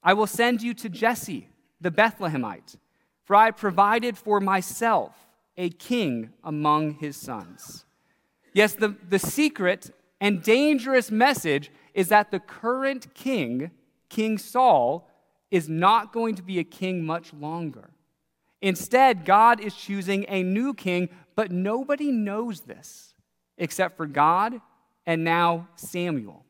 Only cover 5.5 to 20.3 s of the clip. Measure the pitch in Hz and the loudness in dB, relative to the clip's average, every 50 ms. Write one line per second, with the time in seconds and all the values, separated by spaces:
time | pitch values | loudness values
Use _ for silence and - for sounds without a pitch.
5.5 | _ - 180 175 170 _ - - 240 247 214 156 123 117 110 110 - _ _ 165 | _ -6 -6 -6 -6 _ -6 -4 -2 -2 0 -2 -2 -4 -6 -10 -14 _ _ -8
6.5 | 156 147 151 151 151 151 156 156 147 147 151 147 139 - - - 127 107 95 85 | -6 -2 0 0 2 2 0 -2 -6 -6 -10 -12 -12 -12 -12 -12 -12 -12 -12 -14
7.5 | 95 - - - - - _ _ _ _ _ _ _ _ _ _ _ _ _ _ | -20 -20 -20 -20 -20 -20 _ _ _ _ _ _ _ _ _ _ _ _ _ _
8.5 | _ 190 208 214 208 - 214 208 202 - - 175 190 190 - - - - 302 302 | _ 2 2 2 2 -2 -4 -4 -4 -6 -6 -2 -2 -2 -2 -2 -2 0 0 0
9.5 | 302 - 196 180 196 196 - - - _ _ _ _ _ 196 208 208 175 160 214 | 0 0 0 0 0 -2 -6 -20 -20 _ _ _ _ _ 0 0 0 0 2 2
10.5 | 220 254 285 302 302 269 226 262 269 254 233 - 214 214 240 269 269 - - 165 | 4 4 4 4 2 2 0 2 2 2 2 2 0 2 4 4 2 2 0 0
11.5 | 143 143 147 - _ _ _ _ _ - 185 170 214 208 208 - - 185 - - | 0 -2 -2 -6 _ _ _ _ _ -2 0 4 4 4 4 4 -4 -8 -8 -10
12.5 | - - - 233 247 262 269 269 277 262 - - _ - - 262 269 220 147 117 | -20 -8 -4 -4 -2 -2 -2 -2 -4 -4 -10 -16 _ -10 -6 -4 -2 -2 -2 -2
13.5 | 120 127 139 170 - _ _ _ _ _ _ _ - - 220 220 220 202 - - | -4 -6 -6 -8 -12 _ _ _ _ _ _ _ -4 -4 -2 -2 -2 -4 -6 -6
14.5 | - 247 254 254 196 139 120 120 143 170 - _ _ _ _ _ _ _ _ _ | -2 2 4 4 6 4 4 2 -2 -4 -8 _ _ _ _ _ _ _ _ _
15.5 | - 180 160 151 160 160 175 190 220 226 208 226 - 233 226 226 220 185 180 180 | -2 -2 -2 0 -4 2 4 4 4 4 0 -2 -6 -4 -4 -4 -4 -6 -8 -6
16.5 | 190 175 165 170 - - 190 185 185 180 160 156 160 170 165 - - 147 143 151 | -6 -6 -6 -6 -8 -8 -6 -6 -4 -4 -4 -4 -6 -6 -8 -12 -18 -14 -12 -10
17.5 | 160 170 170 156 127 113 98 - _ _ _ _ _ _ _ _ _ _ _ _ | -8 -8 -8 -10 -12 -14 -20 -20 _ _ _ _ _ _ _ _ _ _ _ _
18.5 | _ _ - 196 185 - - - - 254 269 262 240 185 160 180 190 208 220 233 | _ _ -2 -2 -2 -2 -4 0 4 6 6 6 4 2 2 4 6 6 8 6
19.5 | 240 220 208 208 196 - - - 196 196 185 175 196 196 202 - | 6 4 0 -10 -10 -10 -10 -8 -6 -6 -2 -2 -2 -2 -2 -2